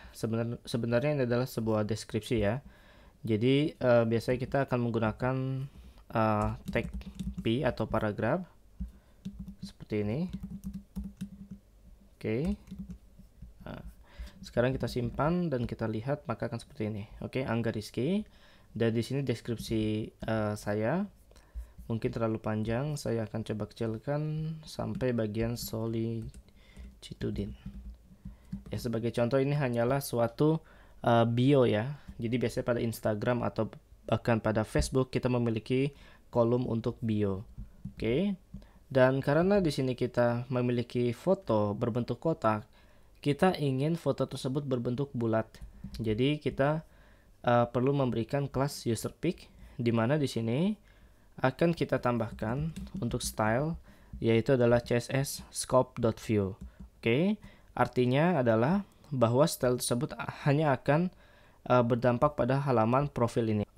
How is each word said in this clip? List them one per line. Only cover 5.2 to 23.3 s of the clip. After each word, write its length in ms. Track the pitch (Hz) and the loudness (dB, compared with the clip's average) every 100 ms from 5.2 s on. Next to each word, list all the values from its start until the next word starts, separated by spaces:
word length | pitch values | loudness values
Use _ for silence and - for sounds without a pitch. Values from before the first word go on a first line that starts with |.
| 127 131 131 131 139 - - - - | -2 -2 -2 -6 -8 -14 -20 -20 -4
eh, 340 | 117 110 107 107 117 - | 0 2 2 0 -2 -4
tag 160 | 120 - - - - - - | -4 -4 -8 -10 -8 -8 -4
P 240 | 110 120 131 | 0 2 0
atau 240 | - - | -2 0
paragraf 560 | 110 107 101 110 175 180 - - - - - _ - - - - - | 0 0 0 0 0 -4 -16 -20 -12 -12 -14 _ -16 -14 -12 -16 -14
seperti 480 | - - - 107 104 | -16 -14 -6 -4 -2
ini. 240 | 139 180 - - - - - - - 196 - - - - - - - - - - - | -2 -4 -6 -10 -10 -10 -12 -12 -10 -10 -10 -14 -14 -18 -18 -20 -20 -20 -20 -20 -10
Oke. 400 | 107 113 180 208 - - - - - - - - - - | -4 -2 -2 -6 -10 -16 -14 -16 -20 -20 -20 -20 -20 -16
Nah, 200 | - - - - - - - - | -14 -14 -14 -18 -20 -16 -16 -16
sekarang 320 | - 120 123 | -6 0 0
kita 140 | 131 120 | 0 -4
simpan 640 | 123 120 - 147 180 175 | -4 -4 0 0 0 0
dan 160 | 127 117 | -2 -4
kita 160 | 110 110 | -4 -4
lihat 380 | 110 127 143 - | -4 -4 -4 -4
maka 220 | 113 120 | -6 -6
akan 100 | 117 | -8
seperti 300 | - - 107 | -10 -6 -6
ini. 140 | 107 107 - | -6 -10 -12
Oke, 220 | 120 131 | -6 -4
Angga 260 | 120 113 117 | -2 0 -2
Rizky. 540 | 110 - - 139 208 - - - - - | -4 -6 -4 -2 -2 -4 -14 -20 -20 -10
Dan 240 | 110 117 117 | 0 2 2
di 60 | |
sini 160 | 113 135 | 0 -2
deskripsi, 880 | 131 117 - 117 - 110 107 107 113 | -2 -4 -4 -6 -2 -2 0 -2 -6
eh, 440 | - - 110 104 107 | -8 -4 -2 -2 -2
saya. 500 | 107 104 110 175 202 - - - - - - - - | -2 0 0 0 -4 -10 -20 -20 -16 -14 -14 -12 -6
Mungkin 240 | 113 123 | -2 -2
terlalu 300 | 123 113 110 | -2 -2 -2
panjang, 560 | 110 107 110 117 151 147 | -2 -2 0 -2 -2 -4
saya 300 | 117 113 | -2 -2
akan 180 | 107 | -2